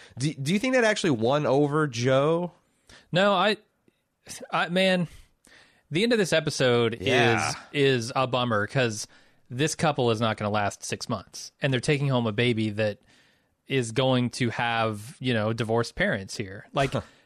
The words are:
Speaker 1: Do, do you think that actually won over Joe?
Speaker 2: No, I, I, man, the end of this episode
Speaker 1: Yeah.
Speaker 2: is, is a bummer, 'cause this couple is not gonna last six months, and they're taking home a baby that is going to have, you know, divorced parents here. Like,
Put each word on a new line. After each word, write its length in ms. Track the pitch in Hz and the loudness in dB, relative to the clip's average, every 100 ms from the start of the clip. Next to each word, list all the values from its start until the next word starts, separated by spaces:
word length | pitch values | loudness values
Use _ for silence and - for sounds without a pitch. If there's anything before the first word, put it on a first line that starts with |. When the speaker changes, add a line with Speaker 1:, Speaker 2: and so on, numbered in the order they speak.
| - - | -18 -6
Speaker 1:
Do, 120 | 143 - | -4 -4
do 180 | 135 | -2
you 60 | 202 | 0
think 160 | 254 262 | 2 2
that 80 | |
actually 260 | 226 208 185 | 2 2 0
won 360 | 117 113 147 135 | 0 2 0 2
over 400 | 135 147 151 151 | 2 2 0 -2
Joe? 640 | 117 127 131 147 170 175 - _ _ _ - - | 0 2 2 2 0 -4 -10 _ _ _ -20 -4
Speaker 2:
No, 220 | 170 202 | 0 2
I, 240 | 190 202 214 _ _ _ _ _ _ - - - | 4 2 0 _ _ _ _ _ _ -18 -16 -6
I, 180 | 165 170 | -2 0
man, 380 | 180 190 185 165 - - _ _ - - _ - | 2 2 2 -2 -8 -20 _ _ -20 -20 _ -6
the 140 | 151 | -2
end 80 | 233 | 0
of 60 | 233 | 2
this 140 | 185 | 2
episode 640 | 156 156 - 131 120 117 113 | 2 0 0 2 4 2 0
Speaker 1:
Yeah. 480 | - - 131 101 76 151 - | 0 2 4 2 0 -4 -6
Speaker 2:
is, 320 | 147 139 127 113 | 2 2 2 0
is 60 | 135 | -2
a 120 | 127 | 0
bummer, 400 | 127 123 107 104 | 0 0 0 0
'cause 400 | 139 120 104 - - _ _ - | 0 0 -2 -10 -16 _ _ -12
this 240 | 123 151 | -4 -2
couple 380 | - 160 143 120 | 0 0 2 2
is 100 | 110 | 2
not 160 | 113 110 | 0 -2
gonna 140 | 104 | -2
last 320 | 104 101 - | 0 -2 -4
six 260 | - 107 - | -8 -8 -6
months, 420 | 110 - - - - | -6 -8 -18 -18 -6
and 100 | 143 | -2
they're 60 | 127 | 0
taking 300 | 139 143 143 | 0 0 2
home 180 | 127 117 | 0 0
a 40 | |
baby 380 | 104 120 110 110 | 0 2 2 0
that 280 | 104 107 101 _ _ _ _ _ _ - | 0 -2 -2 _ _ _ _ _ _ -4
is 240 | 135 113 | -2 -2
going 380 | 113 131 127 123 | 0 2 2 0
to 180 | - 120 | 0 -2
have, 640 | - 120 113 110 104 110 - | 0 -2 0 0 -2 -10 -8
you 140 | 127 | -2
know, 180 | 117 107 | 0 0
divorced 440 | 113 110 117 117 - | -2 0 0 0 -2
parents 420 | 196 117 95 - | -2 -2 -6 -10
here. 300 | 98 101 - | -10 -10 -8
Like, 200 | - 135 120 - _ | -4 -2 -2 -8 _